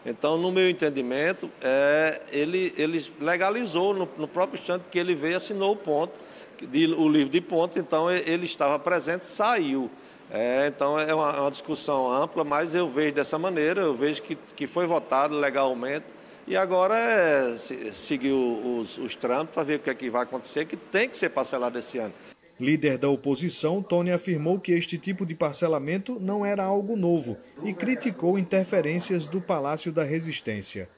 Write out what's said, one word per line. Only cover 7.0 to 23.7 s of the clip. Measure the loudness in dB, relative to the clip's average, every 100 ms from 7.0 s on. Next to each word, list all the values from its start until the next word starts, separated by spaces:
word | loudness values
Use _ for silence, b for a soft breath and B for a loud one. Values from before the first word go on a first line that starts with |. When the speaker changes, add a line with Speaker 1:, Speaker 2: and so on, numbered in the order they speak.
| 4
Speaker 1:
livro | 4 4
de | 0
ponto, | 2 0 0 -2
então | 0 0 2
e-, | 0 0
ele | -2
estava | -2 0 2 2
presente, | 2 0 0 -4 -6
saiu. | 0 2 2 2 0 -2 B B B B
É, | -2 0 2 0
então, | 2 0 2
é | 2
uma, | 2 2 2
uma | 0
discussão | -2 -6 -4 0 2 2
ampla, | 2 0 0
mas | 0 0 2
eu | 0 0
vejo | 2 2
dessa | 0 -2 -2
maneira, | -2 2 2 2
eu | 0 2
vejo | 0 0
que, | -6 -10 -12
que | -8 -4
foi | 0 2
votado | 0 2 2 2 2
legalmente, | 0 2 0 0 -4 -6 -8 B B B -2
e | 0
agora | 2 2 4
é | 2 4 4 6 6 4 -2
se-, | -8 -8 -8
seguir | -8 -4 -2 2
os, | 2 2 0 -2 -4 -4 -8
os | -8 -4
trâmites | 0 0 -2
para | -2
ver | -2 -2
o |
que | -2
é |
que | -4 -2
vai | -2
acontecer, | -2 -6 -6 -6 -4
que | -8
tem | -2 0 0
que | -2
ser | -2
parcelado | -2 -2 -2 -2 -4
esse | -6 -6
ano. | -8 -10 B B B _
Speaker 2:
Líder | 0 2 2 2
da | 0
oposição, | 0 0 0 -2 -2 -2